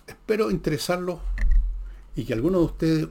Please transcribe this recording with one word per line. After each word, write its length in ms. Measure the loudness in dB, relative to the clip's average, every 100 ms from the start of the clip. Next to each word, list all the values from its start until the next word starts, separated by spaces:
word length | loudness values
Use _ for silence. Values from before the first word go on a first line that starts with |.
| -20
espero 440 | -12 -4 -2 0
interesarlos 720 | -2 -2 -2 -2 -4 -4 -6 -4 2 4 6 4 -4 -10 -14 -12
y 100 | -8
que 100 | -4
alguno 240 | 0 0 2
de 60 |
ustedes, 440 | 0 0 0 0 0